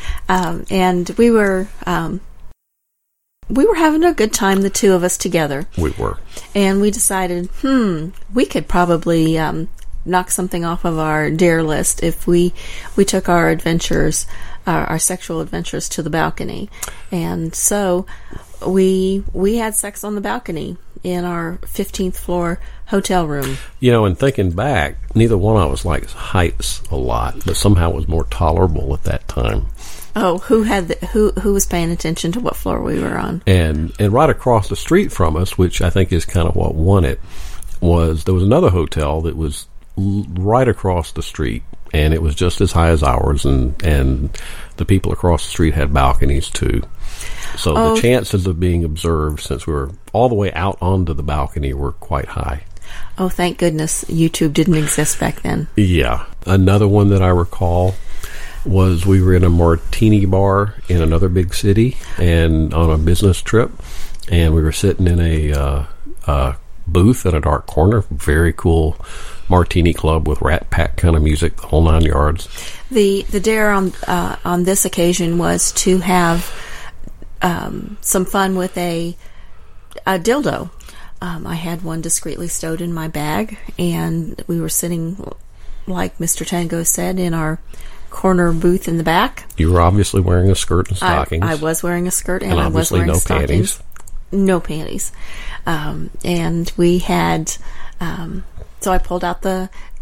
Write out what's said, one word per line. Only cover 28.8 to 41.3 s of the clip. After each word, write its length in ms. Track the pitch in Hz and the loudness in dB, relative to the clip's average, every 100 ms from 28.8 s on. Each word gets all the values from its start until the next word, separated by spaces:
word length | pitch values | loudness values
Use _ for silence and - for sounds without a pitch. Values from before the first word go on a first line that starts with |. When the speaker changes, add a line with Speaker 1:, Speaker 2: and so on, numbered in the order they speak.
| 69 | -2
Speaker 2:
at 100 | 71 | -2
that 240 | - 67 - | -2 -2 -4
time. 400 | - 58 52 - - - - - 214 | -2 -2 -2 -4 -8 -10 -10 -6 -2
Speaker 1:
Oh, 240 | 185 175 | 0 0
who 240 | - 226 | 2 2
had 240 | 220 202 170 | 2 0 -2
the, 180 | 170 175 | -6 -2
who, 240 | 220 214 | 2 2
who 200 | - 202 | 2 0
was 140 | 196 - | 0 0
paying 240 | 175 170 | 0 0
attention 400 | 170 160 170 165 | -2 -4 -4 -2
to 80 | 240 | -2
what 160 | 240 - | -4 -4
floor 260 | 190 - | -4 -2
we 180 | - - | -2 -2
were 180 | - - | -2 -4
on? 260 | - 175 - | -4 -4 2
Speaker 2:
And, 480 | 92 80 78 82 - | 4 4 0 -4 0
and 120 | 104 | 2
right 180 | 117 156 | 4 4
across 380 | - 127 113 - | 2 2 2 2
the 80 | - | -4
street 360 | - 175 202 | 2 2 2
from 260 | - 82 76 | 2 2 2
us, 180 | 90 - | 0 2
which 240 | 90 - | 2 2
I 80 | 90 | 2
think 200 | 95 90 | 2 2
is 140 | 85 - | 2 0
kind 220 | 92 82 | 0 2
of 80 | 87 | 2
what 180 | 87 | 0
won 320 | 80 82 98 69 | 2 4 4 4
it, 160 | 67 - - - - - - | -2 -6 -6 -6 -6 -6 0
was 440 | 87 85 82 78 | 2 4 4 0
there 100 | - | 0
was 100 | 92 | 2
another 280 | 98 143 156 | 4 4 4
hotel 500 | 90 73 - 73 78 | 2 0 0 -2 0
that 160 | 80 76 | -2 -2
was 300 | 78 - - - - - | -4 -6 -12 -18 -12 -4
l-, 280 | 98 101 - | -2 -2 -4
right 360 | 85 98 120 127 | -4 0 2 2
across 440 | 95 98 87 - | 2 0 0 -2
the 100 | - | -6
street, 400 | - | -8